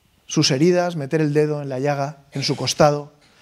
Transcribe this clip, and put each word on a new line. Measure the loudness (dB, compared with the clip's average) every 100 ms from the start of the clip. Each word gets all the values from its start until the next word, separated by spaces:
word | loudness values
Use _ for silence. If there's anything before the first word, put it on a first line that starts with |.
| _ _ -6
sus | 0 0
heridas, | 2 2 2 0 -4
meter | -4 -2
el | 0
dedo | 2 0 -2
en | -6
la | -4
llaga, | -2 -2 -4 -8 _
en | -6
su | -4 -4
costado. | -2 4 4 4 -4 _ _ _